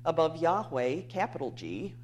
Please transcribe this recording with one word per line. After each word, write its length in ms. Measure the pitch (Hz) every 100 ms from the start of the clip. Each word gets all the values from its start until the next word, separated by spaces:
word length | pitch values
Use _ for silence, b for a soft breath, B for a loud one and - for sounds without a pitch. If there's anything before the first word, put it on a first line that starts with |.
above 340 | 160 160 160 160
Yahweh, 640 | 165 190 214 135 123 156
capital 500 | 190 - 226 - 127
G. 420 | - 80 95 190 -